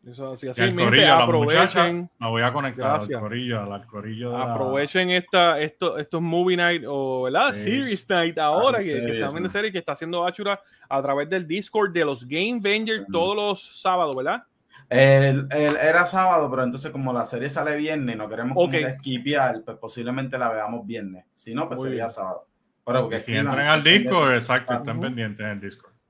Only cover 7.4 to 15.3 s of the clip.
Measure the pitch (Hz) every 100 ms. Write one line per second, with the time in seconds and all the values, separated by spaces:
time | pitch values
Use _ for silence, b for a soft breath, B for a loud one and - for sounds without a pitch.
7.4 | 277 104 107 254 262 196 - 180 165 160
8.4 | 151 160 254 240 190 139 120 113 110 156
9.4 | 185 202 214 185 165 143 165 175 180 180
10.4 | 202 196 b b b 139 139 139 147 185
11.4 | 160 180 202 220 202 170 151 131 123 156
12.4 | 208 247 202 208 220 220 202 175 180 214
13.4 | 208 190 - - 190 180 160 131 139 233
14.4 | _ _ _ b _ 120 135 135 139